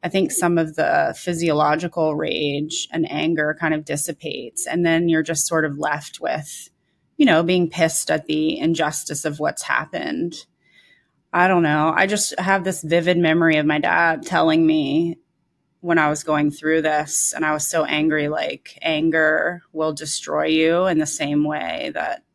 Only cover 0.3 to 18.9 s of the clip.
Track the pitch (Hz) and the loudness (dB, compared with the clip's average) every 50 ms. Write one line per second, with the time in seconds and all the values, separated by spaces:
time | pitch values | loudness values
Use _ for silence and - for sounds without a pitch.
0.3 | - - 175 175 175 170 165 156 151 - 151 151 147 147 147 139 - - - 180 | 0 0 0 2 2 2 0 0 -2 -2 0 2 2 2 2 0 -2 -6 -6 -6
1.3 | 175 160 170 165 151 151 151 147 151 160 170 170 - 175 160 156 151 151 156 160 | -4 -2 0 0 2 2 2 2 2 0 -2 -4 -2 0 0 0 0 -2 -2 -2
2.3 | 165 156 151 143 143 143 151 156 - - - - - 165 160 - 139 151 151 160 | -2 -2 -2 -2 -2 -2 -4 -4 -6 -8 -8 -6 -4 -4 -4 -2 -2 -2 0 0
3.3 | 170 156 151 151 156 - 170 156 156 151 151 - 151 147 - - 156 _ - 156 | 0 0 0 -2 -2 -2 -2 -2 -2 -2 -4 -6 -6 -4 -4 -6 -8 _ -8 -10
4.3 | - 135 123 120 _ - - - 147 170 175 165 165 165 175 170 165 160 156 156 | -8 -8 -10 -10 _ -10 -8 -4 -2 0 2 2 2 2 2 2 2 2 0 -2
5.3 | 165 156 - - 170 160 156 151 143 143 156 151 151 151 147 - - - 165 160 | -2 -4 -2 0 0 0 0 0 -4 -4 -4 -4 -4 -4 -6 -12 -14 -8 -4 -4
6.3 | 147 156 147 - - - - - _ _ _ _ _ _ _ _ _ - 302 247 | -4 -4 -6 -10 -14 -16 -18 -20 _ _ _ _ _ _ _ _ _ 2 4 6
7.3 | 170 160 170 170 185 180 175 160 - 175 165 165 - - - - 156 156 - - | 6 6 4 4 2 2 2 0 2 0 0 2 2 -2 -2 -2 -2 -2 -2 -4
8.3 | 156 156 156 156 156 - 143 160 165 160 160 151 156 - - - 151 143 - 156 | -2 0 0 -2 -2 0 0 0 0 0 0 -2 -2 -6 -8 -8 -8 -6 -4 -6
9.3 | 147 147 151 151 - - - - 135 120 151 - - 165 151 151 151 160 165 175 | -4 -2 -4 -4 -4 -4 -4 -2 -2 -2 -2 -4 -8 -6 -6 -4 -4 -4 -4 -6
10.3 | 170 - - _ _ _ _ _ _ _ _ _ _ _ _ _ _ _ _ _ | -8 -12 -20 _ _ _ _ _ _ _ _ _ _ _ _ _ _ _ _ _
11.3 | - 175 175 185 190 175 165 151 147 151 151 160 160 - 196 196 208 208 - - | 0 2 4 4 4 4 4 4 2 2 2 2 4 2 2 2 2 -2 -2 -2
12.3 | - - 185 185 196 196 170 185 185 190 - 156 165 170 165 175 180 170 170 160 | -4 -4 0 0 0 2 0 -2 -6 -4 -2 0 0 2 4 2 2 4 4 4
13.3 | 160 170 170 165 156 151 151 151 151 151 143 - - 170 170 165 160 151 - - | 4 4 4 4 4 4 2 2 2 2 2 2 2 4 4 2 2 -2 -4 -2
14.3 | 180 160 160 160 156 160 165 160 156 156 147 135 139 156 170 170 160 _ _ _ | 0 2 4 4 4 4 4 4 4 2 0 0 0 0 0 -2 -4 _ _ _
15.3 | _ _ _ _ _ _ _ _ _ _ - 170 170 165 156 151 151 147 - - | _ _ _ _ _ _ _ _ _ _ -4 0 2 2 2 2 0 -2 -2 -2
16.3 | 156 147 147 147 147 - - 156 160 160 151 156 151 151 151 151 - - - - | 0 2 2 0 -2 -2 -2 0 2 2 2 2 0 0 -2 -2 -2 -2 -2 -2
17.3 | - - 160 156 151 151 147 - - 165 151 - 147 151 151 160 156 151 147 147 | -2 -2 -2 -2 0 -2 -2 -2 0 0 0 0 0 0 0 2 2 0 0 -2
18.3 | 151 156 147 147 - - _ - - - - 165 | -2 -2 -4 -4 -6 -8 _ -20 -20 -6 -4 -2